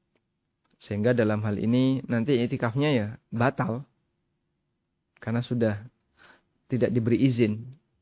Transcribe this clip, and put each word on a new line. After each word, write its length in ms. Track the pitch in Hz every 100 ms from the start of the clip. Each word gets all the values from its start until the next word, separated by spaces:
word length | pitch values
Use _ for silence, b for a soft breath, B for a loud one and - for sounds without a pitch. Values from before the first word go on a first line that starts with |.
| _ _ _ _ _ _ _ _
Sehingga 320 | - 104 113
dalam 320 | 120 107 107
hal 160 | 110 104
ini 400 | 110 123 131 135 -
nanti 320 | 117 117 127
itikafnya 480 | 120 135 120 120 151
ya 120 | 131 104 117 _
batal. 560 | 117 120 - - 117 143 _ _ _ _ _ _ _ _ _ _ _ _ _
Karena 240 | - 117
sudah 400 | 123 120 110 104 117 - _ b b b _ _
tidak 320 | _ 123 120 120
diberi 320 | 113 117 131
izin. 320 | 120 110 110 123 131 _ _